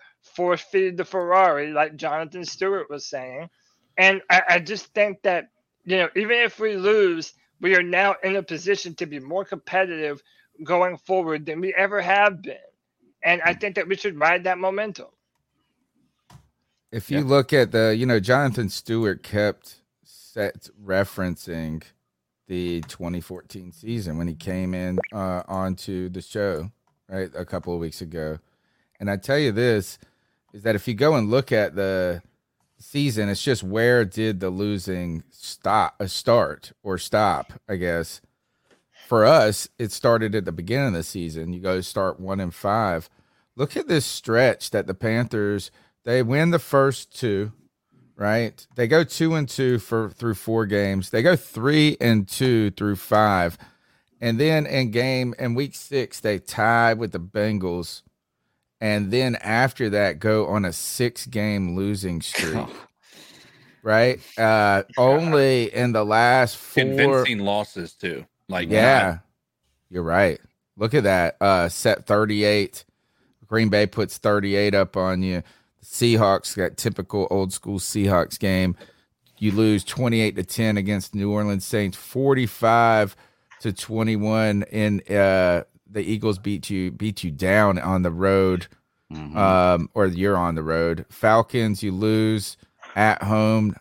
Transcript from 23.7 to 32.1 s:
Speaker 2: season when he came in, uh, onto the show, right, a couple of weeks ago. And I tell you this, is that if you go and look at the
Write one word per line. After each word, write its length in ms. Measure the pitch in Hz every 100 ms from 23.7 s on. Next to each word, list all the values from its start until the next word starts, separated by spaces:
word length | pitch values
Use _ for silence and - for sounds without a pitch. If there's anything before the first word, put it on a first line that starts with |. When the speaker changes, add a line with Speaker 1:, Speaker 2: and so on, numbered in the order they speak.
Speaker 2:
season 460 | - 110 117 92 78
when 100 | 85
he 60 |
came 400 | 78 - 92 90
in, 240 | 92 92 92 -
uh, 300 | 107 95 90 -
onto 600 | 95 95 92 - 92 90
the 100 | 90
show, 500 | - 107 101 80 95 - _ _ _
right, 220 | 95 92
a 100 | 64
couple 280 | 90 92 85
of 60 | 87
weeks 220 | 82 -
ago. 360 | 85 82 78 78 - _ _ _ _ -
And 100 | 101
I 60 | 101
tell 220 | - 139
you 120 | 143
this, 480 | 104 123 107 92 - _ _ _ _ _
is 100 | 104
that 120 | 110
if 120 | 107 -
you 60 |
go 200 | 107 147
and 160 | 151 104
look 200 | 127 -
at 220 | 113 101
the 480 | 85 95 95 90